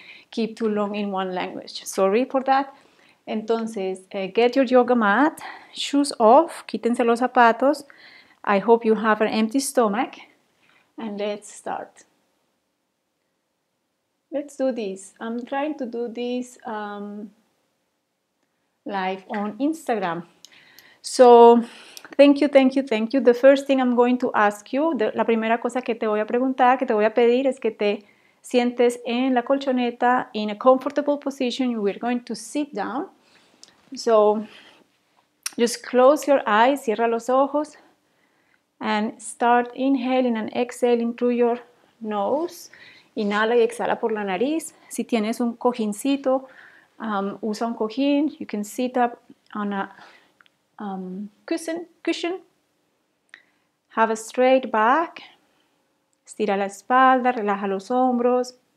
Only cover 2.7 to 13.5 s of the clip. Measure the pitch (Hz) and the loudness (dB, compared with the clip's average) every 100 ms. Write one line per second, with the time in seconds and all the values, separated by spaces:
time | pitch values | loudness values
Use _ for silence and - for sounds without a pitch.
2.7 | - _ _ _ _ - 220 214 226 226 | -10 _ _ _ _ -10 -8 -4 -4 -4
3.7 | 214 190 185 - 202 185 208 240 254 240 | -6 -8 -8 -10 -10 -4 0 2 2 4
4.7 | 254 240 247 208 214 302 - - - - | 4 4 2 2 2 2 -2 -18 -20 -20
5.7 | - - 285 285 - 220 269 330 - - | -12 -4 -2 -2 2 6 8 6 -4 -12
6.7 | 214 233 240 233 233 247 254 233 226 262 | -6 -4 0 0 2 0 4 4 4 0
7.7 | 302 - - - - _ _ - 196 196 | 0 -6 -20 -20 -20 _ _ -2 -2 4
8.7 | 226 226 214 220 214 220 220 220 269 269 | 2 4 0 0 0 0 0 -2 -2 -2
9.7 | - 220 202 277 - - _ _ _ _ | 0 0 0 -6 -8 -20 _ _ _ _
10.7 | _ _ - 220 202 208 208 - - - | _ _ -14 -12 -8 -6 -8 -12 -18 -12
11.7 | - - _ _ _ _ _ _ _ _ | -10 -12 _ _ _ _ _ _ _ _
12.7 | _ _ _ _ _ _ _ _ | _ _ _ _ _ _ _ _